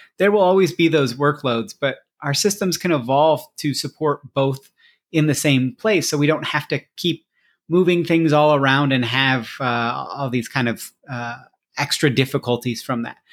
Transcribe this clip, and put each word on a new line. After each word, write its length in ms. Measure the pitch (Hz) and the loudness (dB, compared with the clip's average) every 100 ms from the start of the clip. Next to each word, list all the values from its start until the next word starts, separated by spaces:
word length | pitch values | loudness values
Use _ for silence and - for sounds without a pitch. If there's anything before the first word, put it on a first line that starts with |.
| - _ | -20 _
there 140 | 196 | 2
will 80 | 208 | 4
always 320 | 180 190 180 | 4 4 2
be 160 | - 165 | 2 4
those 240 | 156 131 | 4 2
workloads, 600 | 123 143 143 131 113 104 - | 0 0 0 -2 -4 -4 -4
but 200 | 139 - _ _ | -6 -6 _ _
our 120 | 139 | -6
systems 440 | 139 208 202 190 156 | -2 0 0 -2 -2
can 140 | 180 | -2
evolve 500 | 151 117 139 160 147 - - | -2 0 2 2 2 -4 -8
to 140 | 151 | -4
support 600 | 127 139 - 156 139 127 | -4 -6 -4 -4 -4 -6
both 360 | 139 135 135 - _ _ _ _ | -2 -2 -2 -10 _ _ _ _
in 140 | 160 156 | 0 0
the 80 | 135 | 0
same 400 | 156 135 131 - | 2 2 0 -2
place. 320 | 220 190 - | 0 0 0
So 80 | 147 | 0
we 100 | 147 | 0
don't 200 | 156 - | 0 -2
have 200 | 147 - | -4 -4
to 120 | 139 - - | -6 -8 -6
keep 280 | 175 - _ _ _ _ - | -4 -4 _ _ _ _ -2
moving 340 | 170 175 175 | 2 2 2
things 300 | 160 165 160 | 2 2 4
all 200 | 151 151 | 4 4
around 380 | 147 135 135 143 | 4 4 2 2
and 140 | 131 117 | 0 0
have, 460 | 127 135 131 110 - | 0 2 0 -4 -6
uh, 20 | |
all 680 | 127 120 117 131 127 113 135 | -4 -2 -2 -4 -8 -8 -6
these 200 | 123 113 | -4 -4
kind 180 | 139 120 | -2 -2
of, 240 | 104 - - - | -4 -10 -20 -14
uh, 280 | 123 117 123 - _ _ - | -10 -10 -12 -18 _ _ -8
extra 320 | 143 - 151 | -6 0 0
difficulties 720 | 123 131 139 123 120 127 113 | 2 0 -2 -2 -2 -2 -6
from 220 | - 123 | -6 -6
that. 140 | 117 - _ | -6 -12 _